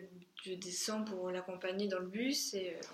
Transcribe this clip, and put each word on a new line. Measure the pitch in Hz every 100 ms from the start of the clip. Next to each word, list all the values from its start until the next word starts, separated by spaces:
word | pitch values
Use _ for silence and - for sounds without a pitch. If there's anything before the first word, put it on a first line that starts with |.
| 180 180 - -
je | 190
descends | 180 185 180 - 220
pour | 214 185 180
l'accompagner | 180 180 180 185 190 208
dans | 185
le | 185
bus | 202 254 285 -
et, | 202 185 165
euh, | -